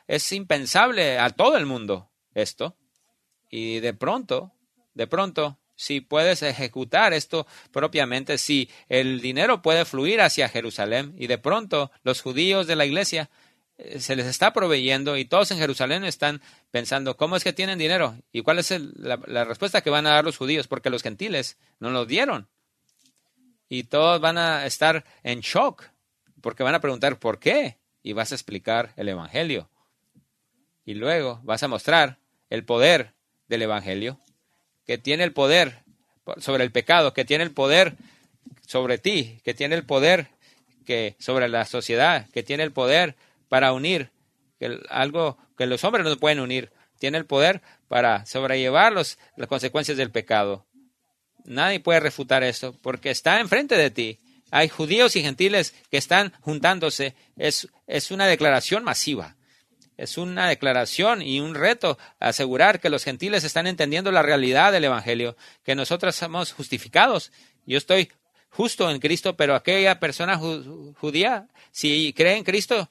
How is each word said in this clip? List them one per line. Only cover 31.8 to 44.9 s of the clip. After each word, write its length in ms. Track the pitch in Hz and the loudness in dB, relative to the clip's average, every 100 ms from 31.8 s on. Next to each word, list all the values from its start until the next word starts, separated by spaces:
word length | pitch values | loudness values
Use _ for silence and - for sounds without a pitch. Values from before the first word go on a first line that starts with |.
| - 165 143 127 _ _ _ | 2 4 2 -2 _ _ _
el 140 | 113 | -10
poder 500 | 110 117 143 170 113 _ _ _ _ | -2 4 6 4 0 _ _ _ _
del 160 | 117 | -4
evangelio, 560 | 110 104 92 98 113 139 _ _ _ _ _ _ - | -2 -4 -6 -8 -8 -10 _ _ _ _ _ _ -8
que 120 | 120 | -8
tiene 260 | 131 156 | -4 -2
el 100 | 175 | -2
poder 500 | 147 135 170 156 117 _ _ _ _ | 2 4 4 2 -2 _ _ _ _
por, 180 | - - | -12 -10
sobre 220 | - 135 | -2 0
el 80 | 127 | 2
pecado, 420 | 117 - 170 147 | 0 4 4 4
que 120 | - 127 | 0 0
tiene 180 | 147 | 0
el 80 | 165 | 0
poder 440 | 143 135 160 185 - - _ _ _ - - _ | 0 4 6 4 2 -20 _ _ _ -20 -20 _
sobre 320 | 127 127 120 | -4 0 -2
ti, 420 | 185 202 117 - | 0 -2 -4 -8
que 100 | - | -8
tiene 220 | 120 143 165 | -6 -2 -4
el 100 | 143 | 0
poder 440 | 139 147 185 143 _ _ _ _ _ - | 2 4 4 0 _ _ _ _ _ -6
que, 300 | 120 110 - | -4 -4 -6
sobre 280 | - 131 123 | -2 0 0
la 160 | 117 110 | 0 -2
sociedad, 640 | 123 113 117 151 160 107 | -6 -2 2 4 2 -2
que 120 | - | -10
tiene 200 | 117 143 | -6 -4
el 80 | 156 | -4
poder 440 | 135 127 156 175 135 _ _ _ | -2 2 4 2 -4 _ _ _
para 220 | 131 131 | 2 4
unir, 400 | 131 151 180 127 _ _ _ _ _ | 2 -2 -2 -4 _ _ _ _ _
que 60 | 123 | -8
el, 180 | 120 | -8
algo 480 | - | -6